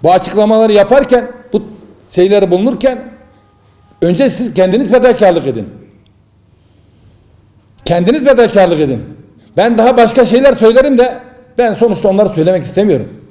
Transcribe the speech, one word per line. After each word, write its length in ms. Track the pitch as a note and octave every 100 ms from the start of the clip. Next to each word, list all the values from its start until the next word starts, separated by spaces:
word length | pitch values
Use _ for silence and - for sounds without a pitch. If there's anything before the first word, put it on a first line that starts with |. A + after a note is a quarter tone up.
| D#3+
Bu 60 |
açıklamaları 600 | F#3 F3+ G3 G#3+ A3 A3
yaparken, 580 | G#3 G3+ C4 C4+ B3 A#3 - -
bu 100 | G#3+ - - - - _
şeyleri 400 | - F#3 G3+ F#3+
bulunurken 480 | F3 A3+ - C4 B3 - - - _ _ _ _ _ _ _
önce 280 | E3 F3+ C4+
siz 240 | - A#3
kendiniz 340 | - F#3 G3 A3
fedakarlık 580 | A#3+ A#3+ A#3 G3+ E3+ C3+
edin. 220 | A2+ G2+ - - _ _ _ _ _ _ _ _ _ _ _ _ _ _ _ _ _ _ _
Kendiniz 400 | - F3 F3 D4
fedakarlık 560 | C#4 B3 A#3 G3+ F#3 E3
edin. 240 | D3 B2 - - - _ _ -
Ben 220 | G#3+ A3+
daha 180 | A3+ A#3+
başka 300 | A3+ C4+ A3+
şeyler 280 | A#3 C#4
söylerim 440 | - A3 A#3 C4+ C4
de 200 | B3 - - - - -
ben 160 | A#3
sonuçta 340 | G3 A#3 F#3 G#3
onları 200 | G3 G#3
söylemek 360 | D#3 D#3+ F#3
istemiyorum. 440 | - - G#3 C#3+ G2+ - -